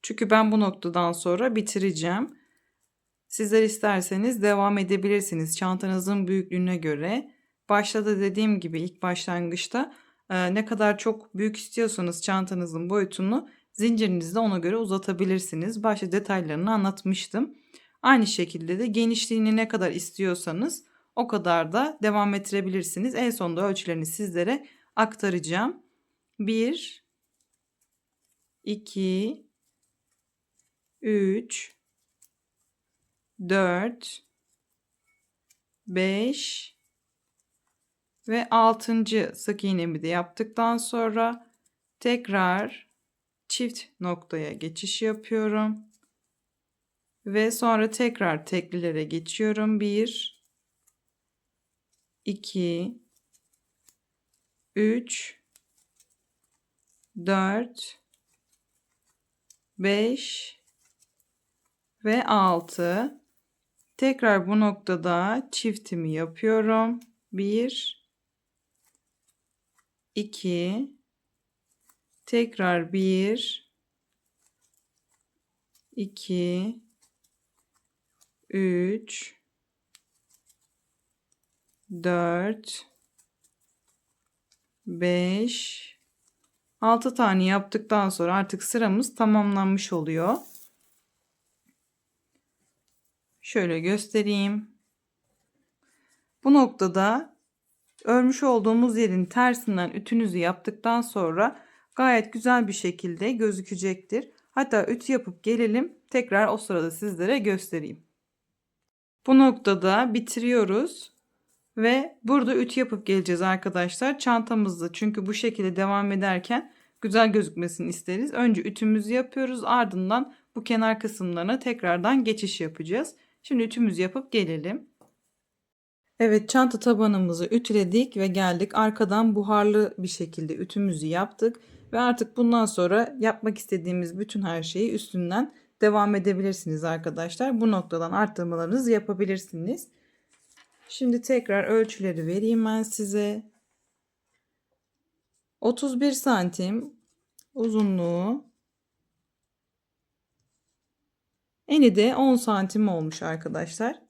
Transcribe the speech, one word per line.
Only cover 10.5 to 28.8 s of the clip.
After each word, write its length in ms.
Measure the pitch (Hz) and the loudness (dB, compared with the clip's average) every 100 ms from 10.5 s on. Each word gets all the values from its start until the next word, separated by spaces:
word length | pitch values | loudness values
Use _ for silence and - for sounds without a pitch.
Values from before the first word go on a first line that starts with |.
ne 120 | 196 214 | 0 -2
kadar 320 | 220 208 208 | 2 2 2
çok 380 | 226 220 - 190 | -2 -4 -8 -4
büyük 200 | 214 214 | -4 -4
istiyorsanız 680 | - - 226 220 175 170 | -10 -2 -2 0 -4 -4
çantanızın 680 | - 190 185 185 175 160 175 | -2 -2 0 -4 -4 -6 -2
boyutunu 600 | 202 190 - 190 247 - _ _ | 0 0 -2 0 -2 -4 _ _
zincirinizde 680 | - 220 226 220 180 165 202 | -2 2 2 2 0 0 0
ona 180 | 226 185 | 0 0
göre 200 | 170 220 | 0 -2
uzatabilirsiniz. 1040 | 220 190 190 180 185 190 185 160 180 220 | 0 -2 -2 -2 0 0 -2 -6 -4 -2
Başta 280 | 220 208 185 | -2 0 0
detaylarını 600 | 190 202 190 160 151 185 | -2 0 -2 -2 -2 0
anlatmıştım. 840 | 220 196 196 185 190 - 208 302 - _ - _ _ | 0 0 -2 -2 -2 -2 -4 -4 -6 _ -20 _ _
Aynı 260 | 254 262 214 | 4 6 6
şekilde 520 | - 170 165 165 185 | 0 -4 -4 -6 -2
de 80 | 240 | 0
genişliğini 680 | 214 226 233 - 226 220 220 | 2 2 0 -2 0 2 2
ne 120 | 220 | 0
kadar 240 | 220 180 | 0 -2
istiyorsanız 920 | 175 - - 190 180 175 165 277 - _ _ _ - | -2 -8 -4 -2 -2 -4 -4 -4 -6 _ _ _ -4
o 120 | 240 | -2
kadar 460 | 208 175 170 160 | -2 2 2 2
da 240 | 196 285 311 | 0 -2 0
devam 300 | 214 208 208 | 0 2 0
ettirebilirsiniz. 840 | 202 196 196 190 190 170 - 233 247 | -2 -2 -4 -2 -4 -4 -4 -4 0
En 140 | 247 | -2
sonunda 380 | 233 175 165 196 | -2 -4 -2 -2
ölçülerini 380 | 196 - 165 160 | -2 -4 -4 -6
sizlere 640 | - 208 170 175 277 - _ _ - | -6 -6 -2 -2 -2 -6 _ _ -2
aktaracağım. 880 | 220 220 202 175 151 175 240 349 _ _ _ _ _ _ | -2 0 -2 -2 -2 -2 -2 -6 _ _ _ _ _ _
Bir, 680 | 208 226 233 339 - - _ _ _ _ _ _ _ _ _ _ _ _ _ _ _ _ | -2 0 0 -2 -10 -18 _ _ _ _ _ _ _ _ _ _ _ _ _ _ _ _
iki, 840 | - 208 | -10 -10